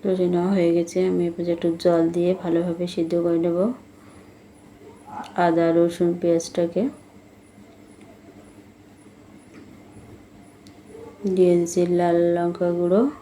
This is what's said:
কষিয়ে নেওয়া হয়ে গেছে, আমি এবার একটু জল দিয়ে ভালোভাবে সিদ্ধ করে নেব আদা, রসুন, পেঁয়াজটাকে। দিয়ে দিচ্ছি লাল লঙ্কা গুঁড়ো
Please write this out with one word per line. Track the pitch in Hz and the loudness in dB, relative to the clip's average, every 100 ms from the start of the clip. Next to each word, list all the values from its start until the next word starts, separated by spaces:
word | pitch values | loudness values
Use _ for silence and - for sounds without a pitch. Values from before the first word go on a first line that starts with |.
কষিয়ে | 208 185 180 | -2 0 0
নেওয়া | 175 175 196 | 0 0 2
হয়ে | 170 170 | 2 2
গেছে, | 170 185 185 | 0 -2 0
আমি | 180 175 | 0 -2
এবার | 170 170 | -4 -4
একটু | 170 175 170 | -2 -2 0
জল | 180 170 165 170 | 2 2 2 0
দিয়ে | 175 185 | 0 0
ভালোভাবে | 180 165 175 170 175 | 0 -2 -2 -4 -6
সিদ্ধ | 180 165 175 | -4 -2 0
করে | 170 170 | 0 0
নেব | 170 170 202 254 - - - - - - - - - - - - - - - - | 0 0 -2 -4 -14 -20 -20 -20 -20 -20 -20 -20 -20 -20 -20 -20 -18 -16 -12 0
আদা, | 175 165 165 165 | 2 4 4 4
রসুন, | 170 170 175 175 | 2 2 0 0
পেঁয়াজটাকে। | 175 165 165 - 170 180 247 - - - - - - - - - - - 104 104 104 98 101 104 - - - - - - - - - - 104 104 104 104 110 107 - - - - - - - - - - 208 185 | 0 0 0 -2 -2 0 -4 -4 -20 -20 -20 -20 -20 -20 -20 -20 -20 -20 -20 -20 -20 -20 -20 -20 -20 -20 -20 -20 -20 -20 -20 -20 -20 -20 -20 -20 -20 -20 -20 -20 -20 -20 -20 -20 -20 -20 -20 -18 -18 -8 -4 2
দিয়ে | 180 175 | 4 4
দিচ্ছি | 170 180 175 175 | 2 0 0 2
লাল | 175 170 170 170 | 2 2 2 0
লঙ্কা | 175 175 175 175 | -2 -2 -2 0
গুঁড়ো | 175 190 269 294 | 2 2 2 -4